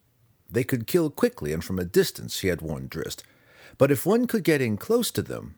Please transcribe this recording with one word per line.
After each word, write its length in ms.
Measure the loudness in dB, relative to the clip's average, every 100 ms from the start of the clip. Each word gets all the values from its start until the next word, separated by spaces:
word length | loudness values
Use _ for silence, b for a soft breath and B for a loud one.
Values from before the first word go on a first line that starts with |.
| _ _ _ _ -4
They 140 | -2
could 240 | 0 -2 0
kill 220 | 2 2
quickly 420 | 2 0 0 -4
and 120 | -4
from 140 | -4 -4
a 60 |
distance, 560 | 0 2 2 0 -10 -2
he 80 | 0
had 120 | 0
warned 300 | -4 -6 -8
Drizzt, 320 | -8 -8 -10 -16 B B B B B
but 140 | 2
if 120 | 4
one 220 | 2 2 2
could 160 | 0
get 180 | 2 2
in 160 | 2 -2
close 360 | 0 0 2
to 100 | -2
them, 320 | -4 -4 -10